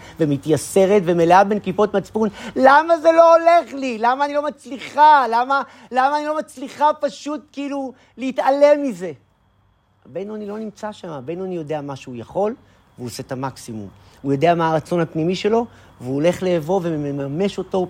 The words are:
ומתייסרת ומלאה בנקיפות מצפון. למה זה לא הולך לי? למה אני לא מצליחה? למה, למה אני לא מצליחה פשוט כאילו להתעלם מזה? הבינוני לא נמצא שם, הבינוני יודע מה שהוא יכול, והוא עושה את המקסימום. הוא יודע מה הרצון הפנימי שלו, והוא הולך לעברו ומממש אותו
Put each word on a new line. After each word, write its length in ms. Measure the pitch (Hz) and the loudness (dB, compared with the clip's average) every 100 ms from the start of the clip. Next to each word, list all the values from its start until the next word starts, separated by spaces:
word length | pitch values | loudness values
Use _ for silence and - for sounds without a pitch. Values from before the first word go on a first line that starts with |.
| - - | -16 -4
ומתייסרת 840 | 156 139 151 143 - 196 190 208 | -2 -2 0 -2 2 2 4 4
ומלאה 400 | 170 170 165 185 | 2 2 6 6
בנקיפות 500 | 202 214 - 175 208 | 4 0 -4 -2 0
מצפון. 340 | 202 - 220 214 - 226 214 | 0 -4 -4 -4 -4 -10 2
למה 420 | 262 285 320 330 | 6 6 4 2
זה 100 | 320 330 | 4 6
לא 200 | 330 330 | 6 6
הולך 360 | 330 339 247 | 6 2 2
לי? 260 | 277 262 220 | -8 -6 -2
למה 260 | 233 262 | -2 0
אני 100 | 285 | -2
לא 120 | 294 294 | -2 -4
מצליחה? 800 | - 240 240 - 262 302 294 240 | -10 -14 -14 -8 4 6 6 4
למה, 320 | 226 254 277 247 - 233 | -2 0 -2 -2 -14 -6
למה 260 | 247 262 302 | 0 0 0
אני 80 | 302 | -4
לא 120 | 311 | -6
מצליחה 520 | - - 269 - 294 302 | -8 -14 -16 0 0 0
פשוט 400 | 285 - 277 294 - | -6 -8 -10 -12 -12
כאילו 400 | - 285 277 262 - _ - | -12 -8 -8 -10 -14 _ -10
להתעלם 640 | 262 262 269 277 294 294 | -6 -2 0 4 4 4
מזה? 300 | 285 180 180 135 _ _ _ _ _ _ _ _ - | 0 -6 -12 -14 _ _ _ _ _ _ _ _ -14
הבינוני 400 | 147 202 214 202 | -12 -10 -10 -10
לא 120 | 214 | -10
נמצא 340 | 220 - 214 | -12 -12 -14
שם, 160 | 208 180 | -12 -14
הבינוני 460 | 147 123 170 190 | -12 -10 -10 -8
יודע 260 | 180 151 151 | -8 -6 -8
מה 160 | 143 135 | -8 -12
שהוא 200 | - 120 | -14 -16
יכול, 380 | 110 175 208 262 _ _ _ - | -10 -4 -4 -6 _ _ _ -16
והוא 80 | 123 | -14
עושה 160 | - | -12
את 100 | 127 | -10
המקסימום. 560 | 127 135 - - 110 98 - _ _ | -8 -8 -10 -14 -14 -14 -18 _ _
הוא 100 | 139 | -4
יודע 220 | 139 160 | 2 2
מה 160 | 170 160 | 2 2
הרצון 300 | 160 - 175 | 0 -2 -4
הפנימי 340 | 160 160 160 | -2 -2 -4
שלו, 320 | 185 208 226 233 - - _ | -2 0 0 -2 -12 -20 _
והוא 140 | 123 | -8
הולך 280 | 139 165 175 | 0 0 0
לעברו 380 | 185 175 147 190 | -2 -2 -2 -2
ומממש 760 | 170 156 143 143 139 147 196 196 | -2 -6 -6 -6 -6 -4 -4 -4
אותו 280 | 185 190 | -6 -4